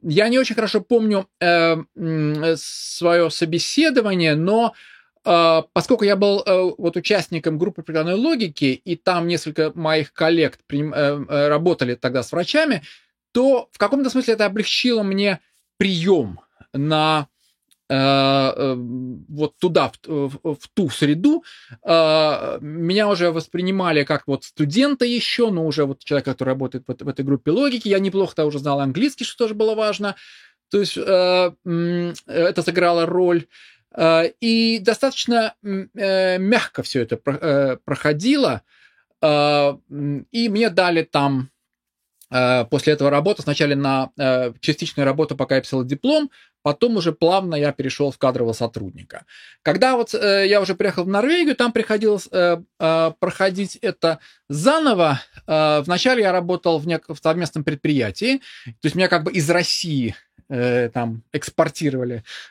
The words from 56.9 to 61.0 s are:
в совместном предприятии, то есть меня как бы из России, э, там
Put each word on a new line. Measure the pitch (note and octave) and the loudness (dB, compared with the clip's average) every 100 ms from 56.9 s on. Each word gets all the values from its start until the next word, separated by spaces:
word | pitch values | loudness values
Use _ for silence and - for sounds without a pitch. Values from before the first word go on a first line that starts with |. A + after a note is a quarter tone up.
| D#3+ - | -6 -6
в | D3+ | -4
совместном | D#3+ E3 E3 D#3+ | -2 0 -2 -4
предприятии, | D3 D3 D#3+ C#3+ G#2+ - A#3 C4+ - - - | -4 -4 -2 0 -2 -2 -2 -2 -6 -18 -20
то | - D#3 | -6 -4
есть | E3 | 0
меня | F#3 | 0
как | F3 | 0
бы | E3 | 0
из | F3+ D3 | -2 0
России, | E3+ E3+ - F3 C#3+ A#2 - _ _ _ | 0 0 -4 -4 -2 -2 -6 _ _ _
э, | C3 B2 B2 A#2 | -4 0 0 -2
там | B2 | -4